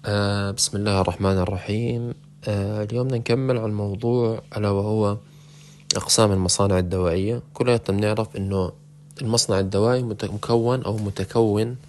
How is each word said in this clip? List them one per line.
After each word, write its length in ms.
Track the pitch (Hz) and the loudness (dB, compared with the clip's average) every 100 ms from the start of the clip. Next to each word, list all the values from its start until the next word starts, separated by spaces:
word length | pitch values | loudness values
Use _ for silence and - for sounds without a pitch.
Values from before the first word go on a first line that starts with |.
| - | -2
آه، 440 | 104 104 101 101 | 0 0 0 -2
بسم 260 | 98 - 101 | -2 -2 0
الله 240 | 104 98 | 0 2
الرحمن 360 | 95 90 98 95 | 2 0 0 2
الرحيم. 760 | 90 95 - 104 120 120 120 120 - - - | 0 -2 -4 -2 -2 -2 -6 -10 -16 -12 -4
آه، 360 | 101 98 107 | -2 -2 -4
اليوم 240 | 104 120 127 | -4 -2 0
بدنا 100 | 120 | -2
نكمل 400 | 117 120 131 123 | 0 0 2 0
عن 160 | 110 | 0
موضوع 680 | 104 101 98 117 123 113 113 - - | -2 -2 -2 0 2 0 -2 -8 -2
ألا 120 | 104 | 0
وهو 480 | 101 104 110 104 104 - - - - - - - 98 | 0 0 2 2 0 -8 -20 -20 -20 -20 -20 -6 -4
أقسام 360 | - - 110 | 0 2 4
المصانع 480 | 95 92 - 101 95 | 4 2 2 2 2
الدوائية. 640 | 90 92 90 85 101 120 - | 0 0 0 0 -2 -4 -8
كلنا 260 | - 123 117 - | -4 0 2 0
بنعرف 460 | 98 107 107 110 - | 0 0 0 -4 -4
إنه 360 | 95 98 92 - - - - - | -2 0 -2 -6 -20 -20 -20 -8
المصنع 380 | 113 117 - 98 | -2 0 2 2
الدوائي 440 | 95 98 110 127 | 2 2 2 2
مت-، 220 | 120 104 98 | -2 -4 -6
مكون 580 | 104 - 117 117 127 | -6 0 2 2 0
أو 140 | - 107 | -2 -4
متكون 800 | 104 - 95 120 113 104 117 127 | -4 -4 -2 2 4 2 0 -4